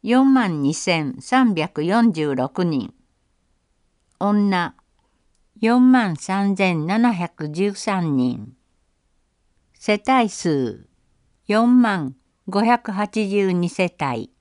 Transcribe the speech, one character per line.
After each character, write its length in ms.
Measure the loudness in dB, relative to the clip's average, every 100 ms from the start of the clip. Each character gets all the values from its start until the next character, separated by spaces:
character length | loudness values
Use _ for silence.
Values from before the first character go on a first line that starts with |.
四 240 | 2 2 4
万 300 | 4 2 0
二 100 | -2
千 480 | -2 -2 -2 -2 -8
三 320 | -2 2 2
百 300 | 0 -4 -4
四 300 | -2 2 2
十 240 | 2 -2 -2
六 260 | -4 -2
人。 320 | -2 -2 -6 _ _ _ _ _ _ _ _ _ _ _ _ _
女、 580 | -2 0 0 0 -4 -10 _ _ _ _ _ _ _ _
四 320 | 0 4 6
万 240 | 4 2 -4
三 400 | -6 -2 -2 0
千 320 | 0 0 -2
七 240 | 0 0
百 360 | 0 -6 _ -10
十 240 | -2 -4
三 440 | -4 -4 -2 0 0
人。 400 | 0 -4 -12 -20 _ _ _ _ _ _ _ _ _ _ _
世 260 | _ -4 -2 0
帯 200 | 0 0
数、 600 | -2 -2 0 -2 -6 -18 _ _ _ _ _ _
四 340 | 0 4 4
万 360 | 4 0 -4 -10 _ _ -6
五 180 | -2
百 260 | 2 0 -2
八 160 | -6 -4 -2 -2
十 240 | 0 0
二 160 | 0 -2
世 260 | -2 -4 _
帯。 320 | -6 -6 -10 _